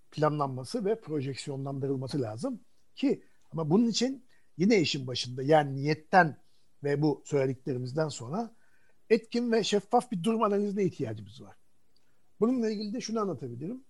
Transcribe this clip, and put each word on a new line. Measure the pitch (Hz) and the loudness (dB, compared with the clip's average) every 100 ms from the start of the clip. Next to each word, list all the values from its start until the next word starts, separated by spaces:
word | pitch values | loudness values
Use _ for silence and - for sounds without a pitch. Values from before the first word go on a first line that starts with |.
| _ | _
planlanması | - 151 151 139 127 127 247 | 0 0 2 -2 -4 -6 -4
ve | 196 220 | -2 -4
projeksiyonlandırılması | 151 151 135 123 147 135 139 139 135 135 131 147 | -4 -6 -4 -8 -8 -8 -6 -4 -4 -4 -4 -4
lazım | 110 110 254 240 - - - | -4 -4 -6 -8 -14 -20 -20
ki, | - 269 190 - - - | -2 -2 -2 -6 -20 -10
ama | 160 156 | -4 2
bunun | 196 233 | 4 4
için | 190 247 269 - - - - | 0 -2 -4 -14 -20 -12 0
yine | 196 214 | 4 4
işin | 143 147 127 | 4 -2 -6
başında, | 120 123 123 | -6 -8 -2
yani | 135 156 143 135 | 4 4 4 -2
niyetten | 147 151 - 190 165 117 - - - - | -2 -2 4 6 6 2 -18 -20 -20 -6
ve | 143 143 | -2 2
bu | 151 135 | 2 0
söylediklerimizden | - 143 135 127 - 123 123 147 156 | 0 0 0 -2 -4 -6 -4 -2 -4
sonra | - 117 185 233 - - - - - - | -6 -8 -6 -8 -12 -20 -20 -20 -10 0
etkin | 220 220 233 240 | 2 2 -2 0
ve | 220 | 0
şeffaf | 185 208 - 240 240 | 2 0 2 0 0
bir | 180 | -2
durum | 220 226 | 0 2
analizine | 214 202 208 202 | 2 2 0 0
ihtiyacımız | 185 - 117 113 98 113 | -2 -2 -6 -6 -12 -18
var. | 101 - - - - - - - - - | -20 -20 -20 -20 -20 -20 -20 -20 -16 -2
Bununla | 220 262 220 | 0 2 -2
ilgili | 208 208 | -4 -6
de | 233 | -8
şunu | 208 226 | -6 -4
anlatabilirim. | 196 139 131 120 160 254 | -4 -4 -8 -10 -10 -12